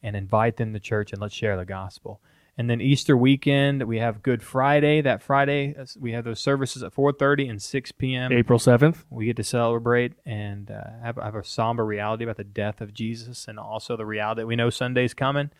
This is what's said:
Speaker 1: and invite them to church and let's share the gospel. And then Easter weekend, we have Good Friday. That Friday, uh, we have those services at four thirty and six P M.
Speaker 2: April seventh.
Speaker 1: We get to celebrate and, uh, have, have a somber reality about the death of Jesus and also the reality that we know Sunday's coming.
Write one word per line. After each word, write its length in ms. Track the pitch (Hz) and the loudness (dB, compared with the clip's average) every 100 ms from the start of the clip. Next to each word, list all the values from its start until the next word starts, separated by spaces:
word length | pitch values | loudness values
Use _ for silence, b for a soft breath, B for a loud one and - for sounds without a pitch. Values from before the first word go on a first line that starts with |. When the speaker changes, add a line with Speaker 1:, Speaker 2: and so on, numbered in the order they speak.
Speaker 1:
and 140 | 113 101 | -8 -8
invite 400 | 95 110 113 113 | 0 2 2 0
them 160 | 113 | -4
to 80 | 107 | -6
church 320 | - 107 104 | -4 -4 -4
and 80 | 101 | -6
let's 140 | 104 | -8
share 240 | - 110 95 | -4 -2 -2
the 80 | 92 | -4
gospel. 560 | 95 95 - - 104 _ _ _ - | -10 -12 -14 -16 -18 _ _ _ -6
And 100 | 120 | -2
then 140 | 117 | 2
Easter 340 | 123 139 - 131 | 4 4 6 6
weekend, 680 | 127 139 - 139 139 139 | 6 4 4 4 2 0
we 140 | 117 113 | -2 -2
have 220 | 117 110 | -2 -2
Good 200 | 131 120 | -2 -2
Friday. 580 | - 131 135 147 147 151 | -2 0 4 4 4 4
That 220 | 139 107 | 4 0
Friday, 520 | - 139 139 143 139 | 2 2 2 0 -2
uh, 120 | 143 127 - | -6 -14 -10
we 140 | 120 | -6
have 140 | 117 117 | -6 -6
those 120 | 113 | -4
services 440 | - 139 131 - | 0 0 -2 -6
at 100 | 107 | -8
four 180 | - 139 | 0 2
thirty 380 | 143 139 143 135 | 4 2 2 0
and 140 | 107 | -6
six 300 | - 139 - | -6 -6 -6
P 220 | - 131 | -6 -4
M. 160 | 127 127 | -2 2
Speaker 2:
April 280 | 123 117 117 | 2 4 4
seventh. 480 | - 120 151 170 - | 6 6 6 2 -6
Speaker 1:
We 160 | 117 | -6
get 140 | 110 117 | -4 -2
to 40 | |
celebrate 680 | 107 123 117 117 117 120 123 - - | -2 0 2 0 2 2 0 -4 -10
and, 440 | 107 104 101 101 | -8 -8 -10 -12
uh, 120 | 104 107 113 | -14 -14 -12
have, 140 | 117 120 | -10 -8
have 180 | 110 | -8
a 80 | 107 | -8
somber 400 | 101 - 113 117 | -8 -2 0 0
reality 420 | 110 104 104 110 | -2 -2 -2 -4
about 120 | 117 107 | -4 -8
the 80 | |
death 380 | 101 101 104 107 | -8 -4 -4 -4
of 100 | 107 | -10
Jesus 560 | 104 113 117 113 123 - | -8 -6 -8 -12 -16 -14
and 100 | 110 | -14
also 380 | 107 110 - 117 | -10 -8 -6 -6
the 80 | |
reality 380 | 107 107 107 110 | -4 -2 -2 -2
that 40 | 113 | -2
we 80 | |
know 140 | 117 117 | 0 0
Sunday's 460 | - 127 127 123 | 0 -2 0 0
coming. 360 | - 135 143 143 - | 0 -2 0 -4 -8